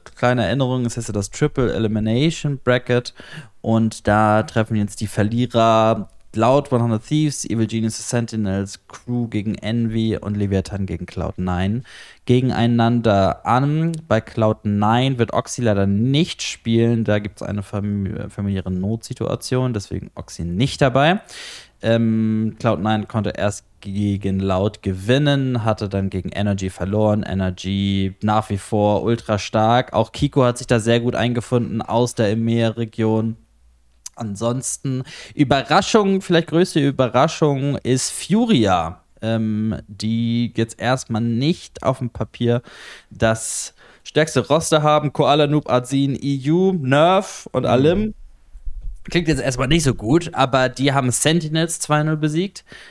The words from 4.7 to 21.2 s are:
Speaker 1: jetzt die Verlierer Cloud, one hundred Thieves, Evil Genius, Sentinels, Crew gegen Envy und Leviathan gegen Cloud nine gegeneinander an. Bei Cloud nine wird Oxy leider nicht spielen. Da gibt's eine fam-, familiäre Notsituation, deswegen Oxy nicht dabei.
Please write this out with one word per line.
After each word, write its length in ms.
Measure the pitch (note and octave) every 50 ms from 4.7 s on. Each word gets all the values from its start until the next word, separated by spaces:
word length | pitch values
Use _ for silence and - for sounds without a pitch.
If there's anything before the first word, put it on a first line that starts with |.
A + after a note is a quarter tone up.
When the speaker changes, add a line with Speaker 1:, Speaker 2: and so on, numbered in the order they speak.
| A2+
Speaker 1:
jetzt 240 | G#2+ G#2 G2+ - -
die 60 | A2
Verlierer 1000 | G#2 - A2+ G2+ G#2+ A#2 A#2+ B2+ B2 - A2+ A2+ A2+ A2 A2 A2 A2 A2+ - G3 - - - - - -
Cloud, 340 | G#2+ A2+ B2 C3+ C#3+ C#3 -
one 140 | C3 A#2 A#2
hundred 240 | A#2 A2 G#2+ -
Thieves, 380 | - D3+ D3+ D#3 D3 - - -
Evil 200 | - G#2 A#2 A2
Genius, 440 | G2+ A2+ A2+ A2 A2+ - - - -
Sentinels, 720 | B2+ A#2+ A#2 A2 A2+ A2+ G#2 F#2+ F#2+ G2 G2 G2+ - - _ _
Crew 400 | - - - B2 A#2+ A#2+ A#2+ A2+
gegen 260 | A2 G#2+ G2 A2 G2+
Envy 600 | - - G#2+ A#2 A#2+ A#2 A2 A2 A2+ A2+ A2 G#2
und 180 | - - G2+ G#2
Leviathan 500 | G#2 G2+ G2 G2 F#2+ - - G#2+ G2 F#2+
gegen 200 | F#2 F2 E2 F2+
Cloud 320 | - - F#2 D#2+ D#2+ -
nine 460 | - F2+ F2+ F2+ F2 F#2 G2 A2 B2+ - - - - - - - _ _
gegeneinander 1200 | - A#2+ B2+ C3 B2 - F#2 A#2 A#2 A#2+ A#2 A#2 A#2 A#2+ A#2+ A2+ A2+ G2+ G2 F#2+ F2+ - - -
an. 480 | - A#2 B2+ C#3 D3 D3+ D#3+ E3 E3+ E3 D#3+ - -
Bei 100 | A2 A2+
Cloud 460 | - - - A2+ A2 A2 G#2+ - -
nine 520 | G#2+ G#2 G2+ G#2 G#2+ A2+ B2 C3 C3+ C3
wird 140 | A#2 A2+ -
Oxy 300 | - - - - - -
leider 260 | A#2+ A2 G2+ G2 G2
nicht 540 | G2 G2 G2+ A#2 C3 C#3 D3 F3+ - - -
spielen. 640 | - - - - _ A#2 A2+ A2+ A#2 A#2 A#2+ A2+ G#2+
Da 140 | G2+ G#2+ G#2+
gibt's 220 | G#2 G2 - -
eine 220 | - F#2+ G2+ G#2 G2+
fam-, 680 | - - G2+ G2+ G#2 G2+ G2+ F#2+ F2+ - - - G#2+
familiäre 400 | - - G2+ G2 G2 F#2+ - F#2
Notsituation, 1040 | F#2 F2+ F#2+ G#2 A2+ A2+ - - B2+ - A2+ - - - - - B2+ B2+ C3 B2+ A2+
deswegen 380 | G#2 - - F#2+ F2+ - - -
Oxy 280 | - - - - - E2
nicht 380 | E2+ F2 F#2+ C3+ C3+ - -
dabei. 400 | C#3+ C3 B2 C3+ C#3+ E3 F#3+ G#3+